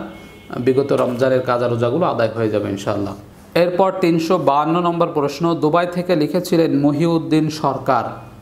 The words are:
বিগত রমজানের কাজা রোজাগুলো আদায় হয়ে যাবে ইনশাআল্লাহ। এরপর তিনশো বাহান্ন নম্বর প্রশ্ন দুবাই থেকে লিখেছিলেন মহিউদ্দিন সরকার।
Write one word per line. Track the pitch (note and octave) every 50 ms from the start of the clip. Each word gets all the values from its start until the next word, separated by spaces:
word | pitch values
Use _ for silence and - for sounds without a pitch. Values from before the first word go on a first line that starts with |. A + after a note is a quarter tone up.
| - - - - - - - - - - - -
বিগত | B2 C3 B2+ C3+ C#3 C#3+
রমজানের | D3 B2 B2+ B2 B2 A#2 C3+ C3 C3 B2+
কাজা | B2+ - B2 A#2+ B2 A#2+
রোজাগুলো | A#2+ A#2 A#2+ A#2+ B2+ E3+ F3+
আদায় | D#3 A#2+ A#2+ A#2 A2 -
হয়ে | A#2 A2+ G#2+
যাবে | G#2+ G#2 G2+ G2+
ইনশাআল্লাহ। | G2 G2 - - G#2 G2+ G2+ G2 F#2+ - - - - - - - -
এরপর | E3 F3 F3 F3 - F#3+ F#3+ F#3 F#3+
তিনশো | F#3 E3+ E3+ E3 E3 - F#3+ E3+
বাহান্ন | C#3+ C#3 C#3 D3 D3+ D#3+ E3 F3
নম্বর | F3 F3 E3+ E3 E3+ E3 -
প্রশ্ন | D3+ C#3+ C#3 C#3+ - E3+ E3+ E3
দুবাই | D3 D3 D3+ D3+ F3 F3+ F3
থেকে | - F3+ F3 F3+ F3+
লিখেছিলেন | D#3 D3 D3 - - - - F3+ E3 E3 - C3+ C#3
মহিউদ্দিন | C#3+ D3 C#3+ C#3 E3+ E3+ E3+ E3 D3 C3+ D3+ D#3 D#3 D#3
সরকার। | D#3 - - C#3 C3 - - C#3 B2+ A#2 A2 A2+ - - - - - -